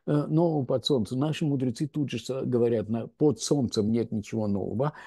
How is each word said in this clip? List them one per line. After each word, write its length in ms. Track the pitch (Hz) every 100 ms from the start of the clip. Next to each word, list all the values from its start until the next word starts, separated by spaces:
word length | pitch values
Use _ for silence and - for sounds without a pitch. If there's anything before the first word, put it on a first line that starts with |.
| -
э, 180 | 147 147
нового 380 | 156 175 151 123
под 220 | 131 -
солнцем. 320 | 135 101 127
Наши 260 | 151 147 156
мудрецы 420 | 139 127 117 151
тут 220 | 151 131
же 80 | 120
с-, 280 | - 131 131
говорят, 440 | 120 117 113 107
на-, 160 | 113 120
под 340 | - 151 -
солнцем 520 | - 151 117 113 104
нет 200 | 117 110
ничего 360 | 110 - 113 104
нового, 460 | 101 95 107 143 -